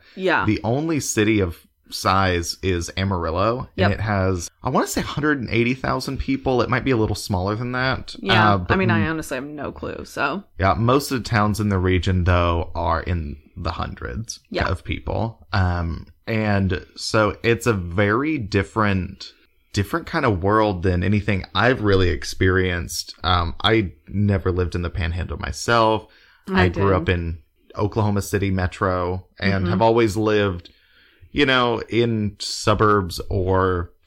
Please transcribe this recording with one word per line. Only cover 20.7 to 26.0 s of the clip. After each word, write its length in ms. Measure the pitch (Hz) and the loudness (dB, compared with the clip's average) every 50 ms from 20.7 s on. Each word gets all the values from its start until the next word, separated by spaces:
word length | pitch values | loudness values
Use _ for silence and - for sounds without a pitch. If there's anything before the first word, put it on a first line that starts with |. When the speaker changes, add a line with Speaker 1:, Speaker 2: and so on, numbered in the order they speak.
| 98 85 82 | 0 0 0
Speaker 2:
than 180 | 95 90 87 | 0 2 2
anything 420 | 92 92 107 104 98 - 101 92 - - - | 2 2 2 2 2 0 -2 -2 -4 -4 -2
I've 280 | 95 110 123 131 90 | 2 2 2 2 2
really 260 | 104 101 98 95 92 87 | 2 4 4 4 4 2
experienced. 1040 | 73 - - - - - 95 92 92 92 92 92 87 87 80 - - - - - - - | 0 -2 -4 -6 -2 0 2 4 4 4 2 0 -2 -4 -6 -6 -8 -10 -10 -10 -10 -4
Um, 320 | - 87 90 87 85 82 73 - | -2 0 0 2 0 -2 -4 -2
I 300 | - 101 113 113 104 82 - _ _ - | 2 2 4 4 2 0 -6 _ _ -6
never 420 | - 98 101 101 101 92 - 92 | -2 0 2 2 2 2 0 0
lived 240 | 87 90 90 85 - | 0 0 -2 -2 -2
in 60 | 90 | -4
the 80 | 87 82 | -4 -4
Panhandle 480 | - - 85 82 85 87 82 82 82 - | -4 -2 -4 -2 -2 -4 -6 -6 -8 -8
myself. 680 | - - - - - 120 117 117 113 110 110 104 | -6 -8 -8 -4 0 2 4 4 4 4 2 0